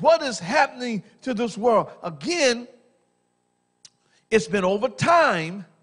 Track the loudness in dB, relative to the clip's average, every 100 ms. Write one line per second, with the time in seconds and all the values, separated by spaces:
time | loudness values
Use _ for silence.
0 | 4 4 2 -6 -2 0 0 -2 -6 -6
1 | -8 _ -6 -4 -4 -2 2 2 0 -6
2 | -12 -10 -6 0 0 0 -6 -20 _ _
3 | _ _ _ _ _ _ _ _ -20 _
4 | _ _ _ 0 0 -2 0 -2 -4 -2
5 | 2 4 4 0 -4 -10 -16 _